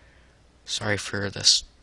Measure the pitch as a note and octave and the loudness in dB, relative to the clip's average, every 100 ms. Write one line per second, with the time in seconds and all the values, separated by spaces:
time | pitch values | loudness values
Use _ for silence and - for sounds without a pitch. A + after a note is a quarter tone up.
0 | - - - _ _ _ - - G#2 G#2 | -20 -20 -20 _ _ _ -8 -4 0 -2
1 | - G#2 G2 - - - - - | -2 -4 -4 0 2 2 0 -18